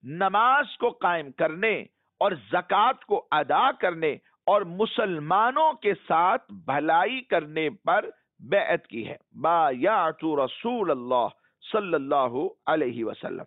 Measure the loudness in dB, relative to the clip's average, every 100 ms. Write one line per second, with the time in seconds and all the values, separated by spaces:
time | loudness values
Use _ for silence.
0 | -12 -2 0 4 4 4 0 -2 -4 0
1 | 0 0 -4 -2 -2 0 -2 -2 -6 _
2 | _ _ -2 -2 -4 -4 0 2 2 0
3 | -2 -4 0 -2 2 2 2 2 -4 0
4 | -2 -4 _ _ 0 2 0 -2 -2 0
5 | -2 -2 0 2 2 4 2 2 -2 -2
6 | 0 2 2 0 _ -16 -4 -2 2 2
7 | 2 -2 -2 -2 -2 -4 -4 -4 0 0
8 | -2 -14 _ _ -2 0 0 -2 _ -10
9 | -10 -12 _ -6 0 2 2 2 0 2
10 | 0 -2 -2 0 -2 -2 -6 -4 -2 -2
11 | 0 0 0 -6 _ _ -4 -4 0 -2
12 | 0 0 0 -2 -6 -6 -2 0 0 -4
13 | -6 -8 -10 -10